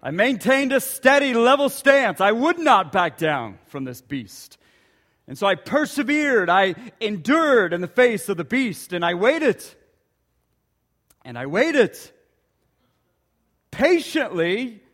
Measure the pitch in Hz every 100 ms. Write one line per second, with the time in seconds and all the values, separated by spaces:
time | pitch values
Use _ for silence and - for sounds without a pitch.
0 | 127 165 233 240 208 262 277 269 - -
1 | 262 277 277 233 233 277 285 - 269 277
2 | 240 175 190 226 294 339 311 214 175 190
3 | 175 - 160 143 113 98 _ 143 131 123
4 | _ 143 104 - - _ _ _ _ _
5 | _ _ - 127 196 185 - 277 302 -
6 | 247 294 294 240 175 185 190 170 240 _
7 | 220 208 151 311 311 247 180 175 180 -
8 | 247 220 - 180 151 254 254 160 - 180
9 | 175 175 220 320 294 - - _ _ _
10 | _ _ _ _ _ _ _ _ _ _
11 | _ _ 131 120 135 175 311 294 208 -
12 | - _ _ _ _ _ _ _ _ _
13 | _ _ _ _ _ _ _ - 277 349
14 | - 311 - 170 165 202 254 208 _